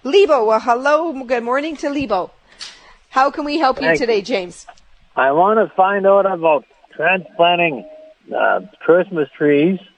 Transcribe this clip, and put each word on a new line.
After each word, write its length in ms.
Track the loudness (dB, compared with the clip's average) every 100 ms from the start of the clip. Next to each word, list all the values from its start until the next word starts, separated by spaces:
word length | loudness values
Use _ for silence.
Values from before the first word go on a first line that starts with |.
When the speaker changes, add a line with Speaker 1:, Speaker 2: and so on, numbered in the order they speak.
Speaker 1:
Lebo. 400 | 2 2 4 2
Well, 160 | 2 0
hello. 640 | 0 0 0 0 -2 -8
Good 180 | -4 -4
morning 340 | -2 -4 -4 -8
to 120 | -6
Lebo. 400 | -6 -4 -4 -4 _ _ _ -20 -20 -20 -20 _
How 200 | -2 0
can 140 | -2
we 140 | -6 0
help 220 | 0 0
you 80 | -2
Speaker 2:
Thank 100 | 0
Speaker 1:
today, 180 | 0 -2
Speaker 2:
you. 60 |
Speaker 1:
James? 440 | -2 -6 -6 -16 -20 -20 _ -20 _ 0
Speaker 2:
I 160 | 0
want 260 | 2 2 2
to 160 | 0
find 320 | 0 0 2 2
out 200 | 4 2
about 380 | 0 0 0 -4 _ _
transplanting, 960 | -4 -2 -2 -6 0 2 2 -2 -4 -12 -20 -20 _ -10
uh, 260 | -2 0 -2 -6 _
Christmas 480 | 2 2 2 -4 -6 -2
trees 440 | 0 2 2 -2 -8